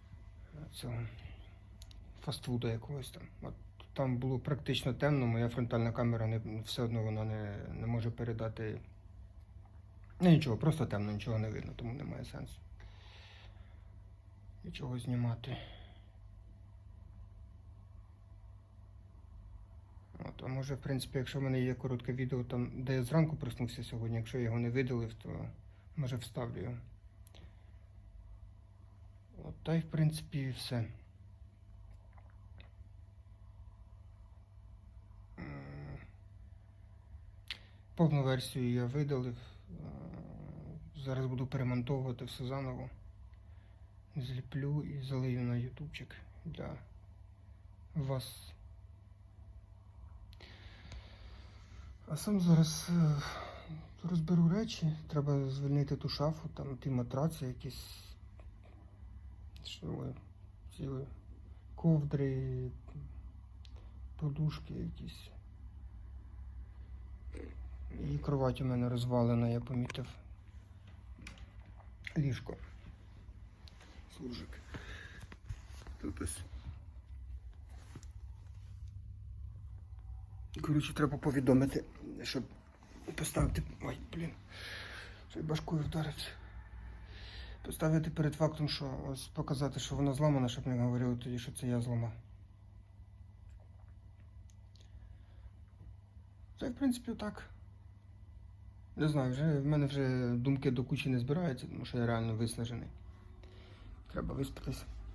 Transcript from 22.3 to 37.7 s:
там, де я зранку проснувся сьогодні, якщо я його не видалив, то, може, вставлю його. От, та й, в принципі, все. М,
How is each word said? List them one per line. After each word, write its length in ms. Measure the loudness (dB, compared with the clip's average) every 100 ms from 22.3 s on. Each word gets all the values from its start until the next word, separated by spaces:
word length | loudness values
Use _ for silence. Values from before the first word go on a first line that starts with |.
| 2
там, 380 | 2 2 0 0
де 120 | 2
я 80 | 4
зранку 340 | 6 8 8 4
проснувся 480 | -2 0 0 0
сьогодні, 320 | -4 -2 0 0
якщо 220 | 0 2
я 60 |
його 140 | 4 4
не 120 | 4
видалив, 440 | 4 4 2 0
то, 340 | -4 -6 -4 -6 -8 -16 -18 -6 -2
може, 200 | 0 0
вставлю 460 | -2 -4 -2 -2
його. 140 | -4 -4 -8 -16 -18 -18 -18 -18 -18 -18 -20 -18 -20 -20 -18 -18 -18 -16 -18 -18 -20 -20 -20 -18 -18 -20 -18 -12
От, 100 | -10 -6
та 120 | 0
й, 60 | 2
в 100 | 2
принципі, 640 | 4 6 4 -2 -2 0 -2
все. 260 | 0 0 0 -4 -16 -20 -18 -18 -20 -20 -18 -18 -16 -18 -18 -18 -18 -18 -16 -16 -16 -16 -18 -18 -18 -18 -18 -18 -18 -16 -16 -18 -18 -18 -18 -18 -18 -18 -18 -18 -18 -16 -16 -18 -16 -16 -14 -10
М, 600 | -8 -8 -8 -8 -8 -10 -12 -16 -18 -16 -16 -18 -18 -18 -18 -18 -16 -14 -14 -12 -10 -10 -12